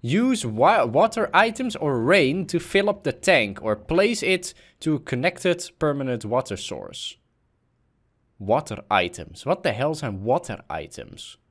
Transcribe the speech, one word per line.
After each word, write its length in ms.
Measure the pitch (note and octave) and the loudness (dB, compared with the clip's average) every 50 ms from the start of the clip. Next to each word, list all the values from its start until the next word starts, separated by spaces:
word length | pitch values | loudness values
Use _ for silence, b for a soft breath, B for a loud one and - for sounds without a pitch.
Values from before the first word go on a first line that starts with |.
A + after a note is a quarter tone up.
Use 520 | - A#2 C3+ G3+ A#3+ C4 C4 A3 - B2 G#2+ | -2 0 0 2 2 2 0 0 -2 -4 0
wa-, 360 | G#2+ B2+ E3 A3 A3 A2+ A#2 | 4 4 6 6 4 4 2
water 400 | A2 C#3 F3+ A3+ - A#3 A3 - - E3+ G#3 | 4 4 4 4 2 0 -4 2 4 4 4
items 320 | A#3 A3+ - C4 A#3+ - - | 4 2 -4 -6 -6 -6 -4
or 280 | - D3+ C#3 A#2+ A2+ | -2 -2 0 0 2
rain 400 | C3 F3+ G3+ D#3 C3 C#3+ F#3+ F#3 | 4 4 6 4 4 2 -2 -4
to 140 | - - C#3 | -2 -4 -4
fill 280 | - - - F#3+ G3 G#3 | -4 0 0 2 2 2
up 160 | - - - | 0 -2 -2
the 160 | D3 B2+ - | -4 -4 -2
tank 440 | - - F#3 C#3+ A2+ G2+ G2 - - | 2 4 4 4 4 2 -4 -6 -2
or 160 | A2 G#2+ G#2+ | -2 -2 -2
place 460 | - - D#3+ F3 G3+ A3 A#3+ - - | -2 -2 2 2 2 2 2 0 0
it 300 | G3 F#3 F3+ F3+ - - b b b b b | 0 0 0 -2 -6 -14 b b b b b
to 180 | - D#3 D#3 | -2 -2 -2
a 40 | C#3+ - | -2 -2
connected 720 | - - B2 B2+ F3 F3+ - - F#3 F3 F3 - - _ _ | -4 -4 -2 -2 -2 -2 0 0 0 0 0 -4 -14 _ _
permanent 460 | - D3+ C#3+ C#3+ C3+ C3 B2 A2+ - | -2 -2 0 -2 -2 -4 -4 -4 -4
water 340 | G#2 A2+ B2+ C3 - G2+ F2+ | -2 -2 -2 -2 -2 -6 -8
source. 580 | - - - B1+ G1+ G1+ - - - - - _ _ _ _ _ _ _ _ _ _ _ _ _ _ _ _ _ _ _ _ _ _ _ _ | -8 -10 -10 -10 -12 -14 -14 -12 -14 -14 -14 _ _ _ _ _ _ _ _ _ _ _ _ _ _ _ _ _ _ _ _ _ _ _ _
Water 480 | _ G2 F#2+ A2 C3+ D3 - A2+ - - _ G#2+ G2 | _ -2 0 0 0 0 -2 -10 -12 -4 _ 2 2
items. 420 | F2+ F2 - - E2 - E2+ - - | 2 2 -2 -8 -16 -16 -16 -12 -4
What 200 | C3 F3 F#3+ - | -4 -4 -2 -2
the 60 | E3 | -4
hell 240 | G#2+ G#2+ C3 D3 D#3+ | -2 -2 -2 -4 -4
zijn 300 | D3+ - B2+ G2+ F#2 G2 | -4 -6 -8 -8 -6 0
water 360 | A2 B2+ E3 - - A2 - - _ - D#2+ | 0 0 0 0 -6 -12 -12 -10 _ -8 -8
items? 580 | D2+ - - - - - - - - - - _ _ _ | -8 -10 -12 -16 -16 -16 -16 -18 -18 -20 -20 _ _ _